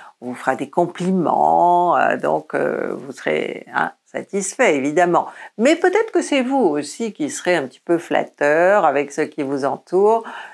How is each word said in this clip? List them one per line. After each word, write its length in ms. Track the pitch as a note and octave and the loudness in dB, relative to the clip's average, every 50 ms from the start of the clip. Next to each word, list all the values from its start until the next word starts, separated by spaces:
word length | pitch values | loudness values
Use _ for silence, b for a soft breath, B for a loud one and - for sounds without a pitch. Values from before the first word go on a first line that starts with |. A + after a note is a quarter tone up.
| B B B B | B B B B
on 80 | A#2 B2 | -12 -12
vous 80 | B2 | -10
fera 220 | - - C3+ C3 A#2 | -6 -2 -2 -2 -2
des 120 | - - | -4 -4
compliments, 1300 | - - F3 E3+ F3 - F3 F#3 F#3+ F#3 D#3+ - - - - - E3 E3+ E3+ F3 F3 F3 F3 F3 D#3 C3 | -2 -2 -2 -2 -2 -4 -2 0 0 0 2 2 2 2 2 2 4 4 4 4 4 4 2 2 2 2
euh, 200 | - - - - | 2 2 0 0
donc, 360 | - D3 D#3 D#3 D#3 - - | 0 -2 -2 -2 -4 -4 -4
euh, 400 | C#3+ C#3+ D3 - - - - - - | -2 -2 -2 -2 -4 -4 -6 -6 -8
vous 160 | - C#3+ C3+ | -10 -14 -14
serez, 520 | - - D3+ D3+ D3+ - - - - - - B2 | -10 -6 -4 -2 -2 -2 -4 -8 -10 -12 -8 -4
hein, 180 | C3+ D#3+ - - _ _ | -4 -4 -4 -4 _ _
satisfait 720 | _ - - F#3 - - G3 G3+ - - - C4 G#3 D#3 | _ -12 -10 -10 -6 -6 -6 -6 -4 -2 0 2 2 2
évidemment. 520 | C#3 C3 C#3+ D3+ F3 F3 F3 E3+ D3+ - B B B B B B - | 2 0 0 2 2 2 4 4 0 0 B B B B B B 0
Mais 200 | G#3+ C#4 E4 E4 | 2 2 2 4
peut-être 340 | - F#4 F#4 G#4 A4+ A4+ | 2 2 2 2 0 0
que 100 | - F4 | 0 -2
c'est 220 | - - D4 C4+ B3 | -2 0 0 0 0
vous 140 | B3 C#4 C4+ | 0 0 2
aussi 560 | A#3+ E3+ D3 D3 C#3+ - - - A#3 A3 G3+ | 2 2 2 0 -4 -6 -8 -8 -8 -8 -6
qui 160 | - D#3 C3+ | -6 -6 -6
serez 260 | C#3 - - F3 F3+ | -6 -6 -2 0 0
un 80 | E3 C3+ | 0 0
petit 180 | B2 - - _ | -4 -10 -12 _
peu 140 | - E3+ E3 | -2 -2 -2
flatteur 840 | E3+ - D3 - - - _ - D3 D3 D3 D#3+ F3 F#3 G3+ G#3 E3+ | 0 0 0 0 0 -2 _ -2 0 2 4 4 4 4 4 4 4
avec 300 | D3+ C3+ C#3+ C#3+ - - | 2 2 2 -2 -4 -4
ceux 120 | - D3+ | -4 -4
qui 160 | C#3+ - - | -4 -4 -6
vous 220 | C#3+ C3+ C#3 C#3 C3+ | -6 -4 -4 -2 -2
entourent. 600 | C3+ C3 C3 _ - - F#3 G3+ G#3+ A3+ A3+ A3+ B B B B B | -2 -4 -4 _ -2 0 2 4 4 2 2 -2 B B B B B